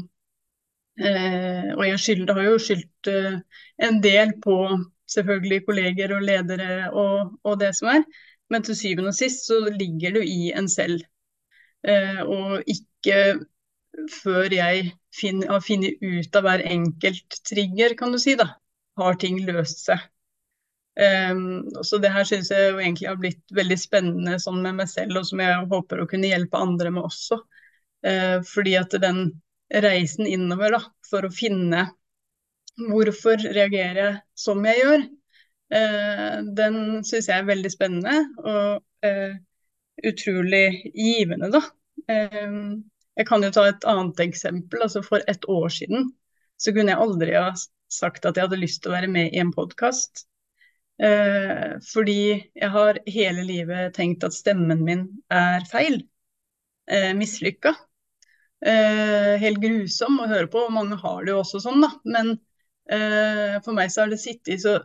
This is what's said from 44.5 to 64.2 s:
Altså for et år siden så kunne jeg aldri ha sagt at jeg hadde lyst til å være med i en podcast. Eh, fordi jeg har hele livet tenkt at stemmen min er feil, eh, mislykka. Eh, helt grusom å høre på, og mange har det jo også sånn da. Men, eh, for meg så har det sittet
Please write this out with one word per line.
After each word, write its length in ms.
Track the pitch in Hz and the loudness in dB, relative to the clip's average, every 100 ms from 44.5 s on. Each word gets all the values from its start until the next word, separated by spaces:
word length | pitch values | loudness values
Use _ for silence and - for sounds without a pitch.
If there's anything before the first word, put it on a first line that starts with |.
| 175 165 233 | -6 -6 -2
Altså 220 | 220 202 | -2 -2
for 160 | 196 208 - | 0 0 0
et 180 | 196 - | -4 -2
år 200 | 180 170 | 0 0
siden 420 | - 180 233 262 - _ _ _ - | -4 -4 -2 -2 -6 _ _ _ -6
så 120 | 220 | -2
kunne 180 | 214 202 | 2 2
jeg 120 | 170 | 2
aldri 300 | 226 175 165 170 | 2 0 2 2
ha 160 | 185 180 - _ _ | 0 -4 -14 _ _
sagt 380 | - 175 - 175 | -4 -4 -2 -2
at 100 | 180 | 0
jeg 120 | 185 | 0
hadde 120 | 190 | 0
lyst 200 | 175 - | -4 -4
til 80 | 185 | -4
å 40 | 180 | -2
være 160 | 185 | 0
med 220 | 180 160 | 0 0
i 60 | 180 | 0
en 120 | 175 | 0
podcast. 760 | - 175 - 240 254 - - - _ _ _ _ _ _ - | -2 -6 -2 -2 -2 -8 -10 -20 _ _ _ _ _ _ 0
Eh, 760 | 214 208 202 202 196 - - - | 2 4 4 2 -2 -4 -6 -8
fordi 640 | - 220 208 202 208 202 - - | -4 0 2 2 2 0 -4 -6
jeg 140 | 202 | 0
har 280 | 208 214 - 208 | 4 4 4 0
hele 360 | 208 190 175 | 0 0 0
livet 500 | 185 175 165 180 180 - | -4 -4 -4 -4 -4 -2
tenkt 280 | 175 175 | -2 0
at 120 | 180 - | -4 -2
stemmen 460 | 202 190 165 160 | 0 2 2 2
min 220 | 160 180 185 208 - | 0 -2 -4 -10 -2
er 340 | 180 180 180 180 | 2 2 0 -2
feil, 340 | 240 311 233 - _ _ _ _ _ _ _ - | -2 0 0 -4 _ _ _ _ _ _ _ -2
eh, 240 | 196 190 | 0 0
mislykka. 640 | 196 214 - 190 - 302 311 _ _ _ _ _ _ _ _ | -2 -4 -4 -6 0 -2 -2 _ _ _ _ _ _ _ _
Eh, 760 | 208 220 214 214 214 208 202 202 | 2 4 4 2 2 2 4 4
helt 220 | 214 202 | 2 0
grusom 540 | 220 226 185 - 240 277 | 0 0 -2 -4 0 0
å 80 | 220 | 2
høre 200 | 202 165 | 0 0
på, 180 | 226 233 | -2 0
og 80 | 220 | -2
mange 220 | 202 202 | -2 -6
har 240 | 185 180 | -6 -6
det 80 | 185 | -2
jo 80 | 196 | -2
også 220 | - 196 | -2 -6
sånn 160 | 233 277 | 0 4
da. 80 | 294 - | 4 2
Men, 300 | 226 233 226 220 _ _ _ _ - | -4 -2 0 -4 _ _ _ _ -6
eh, 720 | 214 214 214 214 208 208 202 | -2 0 2 2 0 -2 -4
for 100 | 220 | -4
meg 180 | 214 185 | -2 0
så 100 | 226 | 0
har 60 | 214 | 0
det 100 | |
sittet 400 | 220 | -2